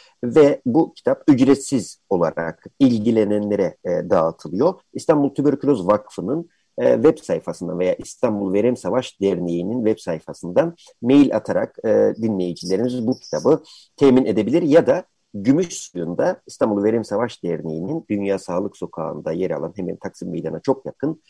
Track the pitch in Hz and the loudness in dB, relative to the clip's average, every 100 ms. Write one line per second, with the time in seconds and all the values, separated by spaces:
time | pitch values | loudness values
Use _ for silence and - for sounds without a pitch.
0 | _ _ 120 127 143 - 127 135 - - | _ _ 0 4 6 4 0 0 0 -2
1 | - 135 - 127 131 135 - 131 - - | -4 -2 2 4 4 2 2 -4 -4 -12
2 | - 92 82 82 82 - - - 135 117 | -4 -2 -2 -2 -8 -10 -14 0 2 2
3 | 107 113 101 104 104 101 92 - 92 87 | 2 2 2 0 0 0 -2 -4 -4 -4
4 | 87 95 82 - 78 90 156 190 _ - | 0 2 0 -2 -6 0 0 -2 _ -6
5 | - 151 139 - 143 143 139 123 90 104 | 0 2 0 0 0 0 0 0 2 0
6 | - - 90 156 170 _ _ - 127 117 | -2 -10 -6 -6 -8 _ _ -2 2 4
7 | 139 156 - 82 - - 87 85 90 - | 4 2 -2 -6 -6 -8 -8 -2 -2 -2
8 | - - 120 104 98 98 117 120 92 120 | -6 -4 -2 -2 -2 0 0 -2 -2 -4
9 | 123 - 98 87 87 85 92 123 107 107 | -4 -2 -2 0 -2 -4 -4 -2 -2 -2
10 | - 80 - 76 85 92 165 170 - _ | -4 -8 -10 -14 -4 0 0 -2 -18 _
11 | 120 143 135 110 - 90 117 - 117 104 | 2 6 6 2 -2 -4 -4 -4 0 2
12 | 104 107 110 98 90 82 87 95 123 127 | 2 0 -4 -2 -4 -6 -4 -2 -2 -2
13 | 113 127 - 76 101 151 - - _ - | -4 -4 -6 -4 2 0 -2 -20 _ 2
14 | 139 127 120 104 104 156 170 147 107 160 | 6 6 4 0 2 0 4 4 4 2
15 | - _ _ 104 101 147 175 - - 90 | -2 _ _ -4 0 2 0 -6 -12 -8
16 | 82 87 156 - - - 117 101 104 113 | -6 -2 -2 -2 -8 -4 -2 0 2 0
17 | 104 101 117 - 87 80 80 80 95 160 | -2 -4 -4 -6 -6 -6 -6 -8 -6 -8
18 | - 104 98 98 - 90 101 - 87 - | -6 -4 -2 -4 -4 -6 -6 -8 -12 -10
19 | 78 76 78 82 92 78 82 101 90 85 | -10 -8 -8 -4 -4 -4 -8 -8 -8 -8
20 | 98 - 90 80 76 82 - 135 143 - | -12 -12 -10 -8 -8 -6 -4 -4 -6 -8
21 | 147 160 _ | -8 -8 _